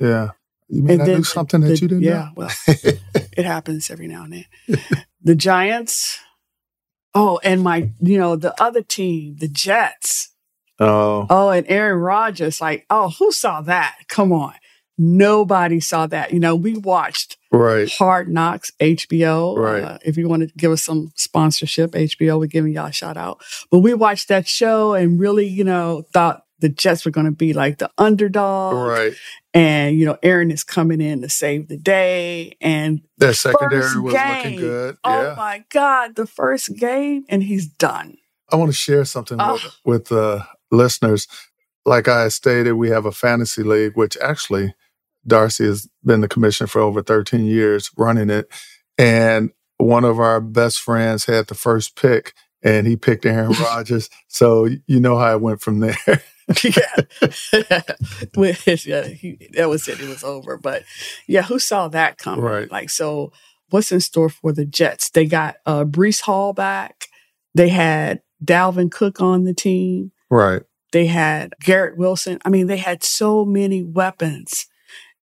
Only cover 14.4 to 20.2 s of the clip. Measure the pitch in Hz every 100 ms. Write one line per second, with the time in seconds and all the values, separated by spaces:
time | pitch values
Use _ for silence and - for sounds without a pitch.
14.4 | 135 - _ _ _ - 165 180 202 214
15.4 | 196 190 175 170 - 165 160 160 - 175
16.4 | 170 165 202 220 196 180 - - - -
17.4 | _ 120 117 110 104 - 185 180 180 165
18.4 | 165 190 - - 156 165 - 165 160 160
19.4 | 170 208 110 104 - - - 156